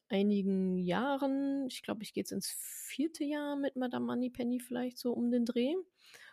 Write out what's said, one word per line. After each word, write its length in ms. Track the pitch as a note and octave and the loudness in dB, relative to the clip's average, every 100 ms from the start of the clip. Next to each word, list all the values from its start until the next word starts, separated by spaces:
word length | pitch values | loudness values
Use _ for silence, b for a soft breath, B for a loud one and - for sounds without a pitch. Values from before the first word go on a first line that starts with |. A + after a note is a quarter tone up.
| - | -2
einigen 720 | G3 G#3 G3+ F#3+ F#3+ F#3 F#3 | 2 4 4 4 2 2 2
Jahren. 880 | F3+ F3+ C4+ C#4 C#4 C#4 C#4 C#4 C4 | 2 2 2 2 2 2 0 0 -2
Ich 140 | - | -6
glaube, 180 | - G#3 | -6 -6
ich 100 | G3+ | -4
gehe 80 | G#3 | -4
jetzt 100 | F#3+ | -4
ins 180 | G3 - | -4 -4
vierte 760 | - - - - - D#4+ - | -6 -8 -10 -8 -2 -2 -2
Jahr 320 | C#4+ D4 D4 C#4+ | -2 -2 -2 0
mit 200 | C#4 B3+ | 0 0
Madame 300 | B3+ B3 A#3+ | -2 0 0
Moneypenny 520 | A#3+ B3+ B3 A#3+ B3 | 0 -2 -2 -2 -2
vielleicht 380 | - B3 B3 B3 | -2 -4 -4 -4
so 160 | B3 | -2
um 160 | A#3 A#3+ | 0 4
den 160 | A#3+ A#3 | 4 4
Dreh. 300 | A#3 B3+ F#4 F4+ B B B B | 2 2 2 -4 B B B B